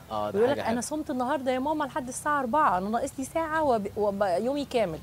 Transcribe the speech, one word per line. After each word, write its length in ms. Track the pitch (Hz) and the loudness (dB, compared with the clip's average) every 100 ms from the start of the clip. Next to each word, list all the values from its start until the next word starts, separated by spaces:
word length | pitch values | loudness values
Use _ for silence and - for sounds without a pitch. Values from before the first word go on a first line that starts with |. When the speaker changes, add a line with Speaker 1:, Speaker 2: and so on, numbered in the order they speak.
| - | -4
Speaker 1:
آه، 200 | 110 104 | -2 0
ده 80 | 196 | 2
Speaker 2:
يقول 100 | 240 | 2
Speaker 1:
حاجة 80 | 269 | 2
Speaker 2:
لك: 60 | |
"أنا 40 | 214 | 0
Speaker 1:
حلوة. 100 | 240 | -2
Speaker 2:
صمت 300 | - 302 311 | -2 -4 -4
النهاردة 420 | 254 254 302 254 | -2 0 0 0
يا 60 | 254 | 0
ماما 260 | 285 311 | 0 -2
لحد 240 | 277 311 254 | -2 -4 -6
الساعة 320 | - 302 294 | -4 0 0
أربعة، 380 | 247 294 285 185 | 2 4 4 4
أنا 100 | 202 | 0
ناقص 220 | 226 269 - | -2 -2 -6
لي 60 | |
ساعة 380 | 262 330 320 320 | -4 -4 -2 0
وأب-، 280 | 294 226 196 214 | 2 2 0 0
وأبقى 460 | 208 196 202 175 | 0 2 2 2
يومي 200 | 233 285 | 0 -2
كامل". 340 | 269 240 190 151 | 0 0 0 -2